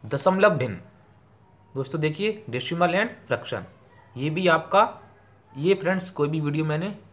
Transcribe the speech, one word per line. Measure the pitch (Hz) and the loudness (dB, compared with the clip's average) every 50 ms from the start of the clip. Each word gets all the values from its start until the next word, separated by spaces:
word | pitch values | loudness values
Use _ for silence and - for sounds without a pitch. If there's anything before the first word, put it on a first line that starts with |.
| - | -8
दशमलव | - - 139 - 196 185 190 196 208 180 | -6 -6 0 2 2 4 6 4 4 4
भिन्न | 143 127 117 98 87 - - - - - _ - - _ _ - _ _ _ _ _ - _ - | 2 -2 -4 -4 -10 -14 -20 -20 -20 -20 _ -20 -20 _ _ -20 _ _ _ _ _ -20 _ -8
दोस्तों | 131 135 131 - 160 | -8 -6 -4 -4 -2
देखिए, | 151 156 151 156 196 214 214 214 - - | -2 -2 -2 0 -2 -2 -2 -4 -8 -6
decimal | 117 127 123 - 175 170 175 175 170 | -6 -6 -4 -4 0 2 2 2 4
and | 190 214 240 - - - - | 2 0 -2 -4 -12 -4 -4
fraction, | 123 117 - - - 104 92 - - - - - - - - - - | -4 -4 -2 -6 -8 -8 -8 -10 -18 -20 -20 -20 -20 -20 -20 -18 -10
ये | 123 131 151 | -4 -4 -2
भी | 156 175 190 175 | -2 2 4 4
आपका, | 160 160 160 - - 196 220 233 - - - - - _ _ _ - _ _ _ - | 4 4 2 2 4 4 4 4 0 -12 -20 -20 -20 _ _ _ -20 _ _ _ -12
ये | 135 143 180 196 | -2 2 2 2
फ्रेंड्स | 185 - 170 190 185 180 - | 2 2 -2 -2 -2 -4 -8
कोई | - - 147 143 | -2 -2 -2 0
भी | 156 160 | 0 -2
वीडियो | 151 147 147 151 156 | -2 -2 -2 -2 -2
मैंने | 156 151 156 175 202 202 - - - | 0 -2 -2 -4 -6 -8 -10 -16 -20